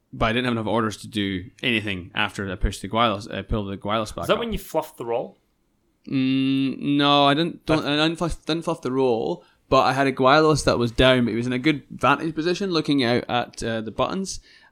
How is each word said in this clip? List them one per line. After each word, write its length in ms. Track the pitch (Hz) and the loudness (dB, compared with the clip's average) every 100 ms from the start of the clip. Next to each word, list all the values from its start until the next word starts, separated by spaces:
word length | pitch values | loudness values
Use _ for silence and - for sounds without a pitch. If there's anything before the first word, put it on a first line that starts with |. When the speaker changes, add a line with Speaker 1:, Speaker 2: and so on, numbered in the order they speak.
| _ | _
Speaker 1:
But 160 | 131 113 | -2 0
I 60 | |
didn't 120 | 113 123 | 2 0
have 80 | |
enough 120 | 117 107 | -2 0
orders 300 | 110 110 104 | 0 0 -4
to 100 | 110 | -8
do 440 | 104 98 95 92 - | -2 -2 -2 -8 -6
anything 480 | 135 113 104 92 85 110 | 0 0 -2 -6 -6 -4
after 340 | 104 - 98 | -4 -4 -8
I 40 | 90 | -4
pushed 260 | 110 - | -4 -4
the 80 | 98 | -4
Gwylos, 420 | 110 117 101 104 | 0 2 0 -6
uh, 120 | - | -10
pulled 240 | 98 113 98 | -4 -4 -4
the 60 | 98 | -8
Gwylos 380 | 101 110 107 - | -4 -4 -4 -6
back 80 | |
Speaker 2:
Is 40 | 87 | -2
that 60 | 202 | -2
Speaker 1:
up. 40 | |
Speaker 2:
when 140 | 233 | -2
you 40 | 202 | -6
fluffed 380 | - 160 - - | -4 -6 -6 -10
the 80 | 120 | -4
roll? 320 | 117 185 - _ _ _ _ _ _ - | -4 -6 -14 _ _ _ _ _ _ -6
Speaker 1:
Mm, 720 | 135 131 135 135 135 135 - - 143 | -2 0 0 0 0 -2 -2 0 2
no, 280 | 143 143 143 | 4 4 4
I 80 | 143 | 4
didn't. 300 | 170 - - | 0 -4 0
Don't, 120 | 156 | 0
Speaker 2:
That's 40 | 131 | 2
Speaker 1:
I 200 | 147 156 | 0 0
didn't 100 | 165 | 0
fluff, 280 | 175 - - | -4 -6 -4
didn't 180 | 160 | -4
fluff 180 | 165 160 | -4 -4
the 100 | 127 | -2
roll, 520 | 131 131 110 131 175 - _ _ | 0 2 2 0 -4 -10 _ _
but 120 | 131 | 4
I 120 | 123 | 4
had 140 | 131 139 | 2 0
a 40 | |
Gwylos 500 | 131 127 147 156 156 - | 4 6 6 6 4 2
that 120 | 98 | 2
was 120 | 120 | 0
down, 340 | 113 131 127 120 | 4 4 6 2
but 60 | |
he 60 | 110 | 0
was 100 | 120 | -2
in 60 | |
a 60 | 127 | 0
good 240 | 135 147 - | 0 0 -4
vantage 440 | - 123 139 165 | -2 2 2 0
position 380 | 156 156 175 196 | -2 -2 -2 -2
looking 320 | 165 156 143 | -2 0 2
out 220 | 117 120 - | 2 0 0
at, 340 | 120 117 - | -4 -4 -6
uh, 180 | 110 113 | -6 -6
the 100 | 110 | -6
buttons. 480 | 107 127 190 190 - - - _ | -4 -4 -2 -6 -10 -14 -20 _